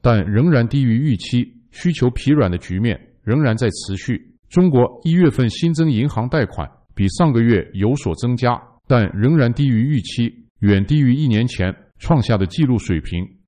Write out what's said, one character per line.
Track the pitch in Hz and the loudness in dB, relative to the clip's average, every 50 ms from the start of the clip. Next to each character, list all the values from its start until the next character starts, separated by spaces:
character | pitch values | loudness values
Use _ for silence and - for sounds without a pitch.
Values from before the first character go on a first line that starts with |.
但 | _ 123 117 107 92 | _ 2 2 2 0
仍 | 92 104 107 135 175 | 0 0 2 2 2
然 | 165 127 117 | 2 2 0
低 | 113 - 143 135 | 0 0 0 0
于 | 123 110 | 2 0
预 | 117 139 156 123 92 | 0 0 0 -2 -2
期。 | - - - 123 123 - - - _ _ | -4 -4 -2 -2 -2 -4 -8 -20 _ _
需 | _ - - 175 165 | _ -6 -4 -4 -2
求 | - - 123 | 0 -2 -2
疲 | 123 - - 143 | -2 -2 0 0
软 | 147 151 127 92 | 2 2 2 0
的 | 87 85 | 0 -4
局 | - - 87 95 | -6 -6 -4 -2
面 | 107 120 104 - - _ _ _ _ | -2 -2 -2 -4 -8 _ _ _ _
仍 | 107 110 147 156 | -2 0 0 2
然 | 131 110 | 0 0
在 | 113 127 113 | 0 0 -2
持 | 90 - - - 95 | -2 -4 -8 -8 -10
续。 | 95 - - 120 92 - - _ _ _ _ | -8 -6 -6 -6 -6 -6 -14 _ _ _ _
中 | - 175 180 185 | 0 2 2 4
国 | 147 127 123 - - - - | 4 4 2 2 -2 -6 -4
一 | 165 160 | 0 2
月 | 180 - 147 | 4 4 2
份 | - - 254 - | 2 2 0 0
新 | - - - 165 165 | 0 -2 -2 -2 0
增 | 151 165 160 | 0 0 0
银 | 139 107 120 147 | 0 0 0 -2
行 | - - 113 127 | -2 -4 -6 -2
贷 | - 160 123 | -2 -2 -2
款 | 95 - - 78 76 _ _ _ _ - | -2 -4 -8 -10 -10 _ _ _ _ -6
比 | - 98 98 | -2 -2 -2
上 | - - 175 160 135 | 0 0 0 2 2
个 | 117 | 2
月 | 117 117 120 98 - - - | 2 4 2 2 0 -4 -6
有 | 95 98 107 135 | -2 -2 0 0
所 | 143 - - 85 | -2 -2 -6 -6
增 | - - 120 123 | -4 -4 -4 -2
加， | 117 127 120 120 - - - _ _ _ | -2 0 -2 -2 -2 -8 -16 _ _ _
但 | _ 135 120 107 92 - | _ 2 2 2 0 -2
仍 | 98 104 131 160 | 0 0 2 4
然 | 160 131 117 120 | 4 2 2 0
低 | - 147 139 | 0 0 0
于 | 123 110 117 | 2 0 0
预 | 139 151 131 | 0 -2 -4
期， | 95 - - - 117 117 - - - _ _ _ | -4 -6 -4 -4 -4 -4 -4 -10 -20 _ _ _
远 | - 101 101 98 98 | 2 2 2 2 2
低 | 95 143 151 | 0 0 2
于 | 143 127 123 | 2 2 2
一 | 139 156 135 | 2 2 0
年 | 113 104 117 | 0 0 0
前 | 123 - - 95 92 95 - _ _ _ _ | -2 -2 -4 -4 -4 -4 -8 _ _ _ _
创 | - - 170 147 | -2 0 0 0
下 | 110 - 120 | 2 0 0
的 | 101 98 | 0 0
纪 | 87 - - 160 | -2 -2 -2 0
录 | 135 127 110 | 0 0 -2
水 | - - 95 80 | -2 -2 -4 -4
平。 | 73 - - 85 92 - - _ _ | -4 -6 -8 -8 -8 -8 -12 _ _